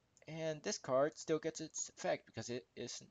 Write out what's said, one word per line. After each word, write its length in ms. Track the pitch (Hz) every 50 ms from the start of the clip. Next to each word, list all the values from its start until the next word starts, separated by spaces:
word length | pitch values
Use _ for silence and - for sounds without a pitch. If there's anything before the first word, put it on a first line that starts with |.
| _ _ _ - - -
And 340 | 156 165 160 160 156 151 -
this 160 | 196 214 -
card 400 | - - 131 131 139 156 156 -
still 220 | - - 160 156
gets 200 | - 160 - -
its 280 | 160 156 - - - -
effect 380 | - - - 185 165 - -
because 220 | - - - 113 -
it 160 | 120 127 - _ -
is 240 | - 123 - - -
an 80 | - -